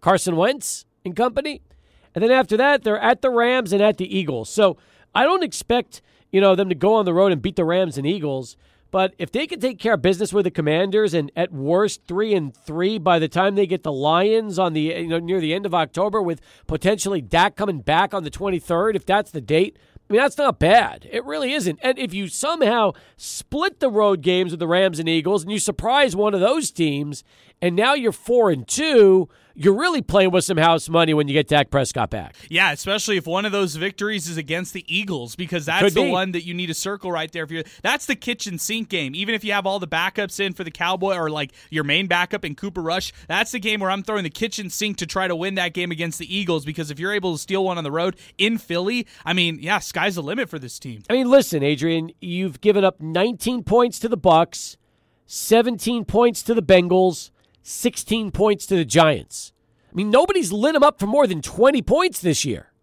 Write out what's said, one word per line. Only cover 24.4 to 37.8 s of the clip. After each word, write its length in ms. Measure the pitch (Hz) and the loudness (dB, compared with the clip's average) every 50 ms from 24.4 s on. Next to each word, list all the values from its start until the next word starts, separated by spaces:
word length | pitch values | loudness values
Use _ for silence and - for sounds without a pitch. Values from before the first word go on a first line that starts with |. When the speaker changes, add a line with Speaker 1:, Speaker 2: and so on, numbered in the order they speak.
| 185 180 180 | 0 -2 -2
Speaker 1:
with 60 | 165 | -6
the 80 | 170 | -2
Rams 320 | 160 170 180 190 190 170 143 | 0 2 2 2 2 0 -2
and 80 | 165 | -2
Eagles 360 | 160 165 165 151 170 202 202 156 | 0 0 0 0 0 0 0 -2
and 100 | 180 214 | -2 -4
you 60 | 208 | -4
surprise 580 | - - 202 - - 220 247 285 294 254 165 | -2 -4 -4 -4 -2 0 2 4 2 2 2
one 160 | 185 208 208 202 | 0 0 0 2
of 80 | 190 | 2
those 300 | 180 214 269 320 285 185 | 2 2 2 2 -2 -6
teams, 540 | - - 170 156 143 143 147 147 147 - - _ _ _ _ _ _ _ | -2 -2 -2 0 0 -2 -4 -6 -8 -12 -14 _ _ _ _ _ _ _
and 160 | - 175 175 | -4 -2 0
now 160 | 180 214 254 285 | 2 2 2 2
you're 200 | 294 247 226 170 | 2 0 -2 -4
four 380 | - - - 240 247 226 202 | -4 -4 0 2 4 4 4
and 160 | 165 135 117 | 2 0 -2
two, 640 | - - - 302 320 294 240 208 196 190 190 180 - _ _ _ _ _ | -6 -4 -2 0 4 6 8 8 8 8 6 2 0 _ _ _ _ _
you're 220 | - 143 185 196 | 0 2 4 4
really 260 | 214 302 359 339 294 | 4 2 0 0 0
playing 300 | - - - 202 190 190 | -4 2 4 4 4 6
with 140 | 175 185 - | 4 2 0
some 120 | - 196 | 2 0
house 320 | 160 156 170 165 160 - - | 2 4 4 4 2 0 0
money 240 | 165 165 170 160 156 | 2 2 4 4 4
when 140 | 151 151 | 2 2
you 80 | 143 143 | 2 2
get 140 | 151 147 - | 0 2 4
Dak 220 | 151 147 139 - | 4 2 2 2
Prescott 400 | - 139 131 - - 135 113 - | 2 0 0 0 -2 -4 -4 -4
back. 260 | - 107 85 - - - - - | -4 -8 -10 -12 -16 -20 -18 -4
Speaker 2:
Yeah, 220 | 156 170 190 185 | 0 2 2 2
especially 460 | 147 139 - 185 196 208 - - 208 | 0 -2 -4 -4 -4 -4 -2 -2 -2
if 100 | 185 147 | -2 -2
one 180 | 160 165 190 202 | -2 -4 -2 -2
of 60 | 214 | -2
those 240 | 196 202 196 180 143 | -2 -2 -2 -2 -4
victories 540 | 156 165 196 190 - 202 208 214 202 151 160 | -4 -6 -6 -6 -6 -6 -4 -4 -6 -6 -6
is 80 | 170 | -8
against 360 | 160 156 139 156 170 185 180 - | -8 -6 -6 -6 -6 -6 -8 -12
the 120 | 190 170 | -14 -12
Eagles, 480 | - 165 185 214 196 180 143 120 120 - | -6 -6 -6 -4 -4 -6 -8 -8 -12 -10
because 320 | - 180 165 180 175 151 | -10 -10 -6 -6 -6 -4
that's 160 | 147 160 185 202 | -2 0 2 2
Speaker 1:
Could 120 | 202 165 | 2 4
Speaker 2:
the 100 | 190 262 | 2 2
Speaker 1:
be. 60 | 285 240 | 2 0
Speaker 2:
one 180 | 180 190 190 | 0 -2 -2
that 140 | 180 175 170 | -4 -8 -8
you 100 | 175 175 | -6 -8
need 140 | 175 180 170 | -8 -6 -6
to 60 | 160 | -6
circle 360 | - - 190 202 196 196 185 | -8 -6 -8 -8 -8 -8 -6
right 220 | 175 160 160 160 _ | -6 -6 -6 -8 _
there. 100 | 170 160 | -10 -10
If 80 | 143 | -8
you're, 140 | 165 165 160 - - - | -8 -10 -10 -10 -14 -8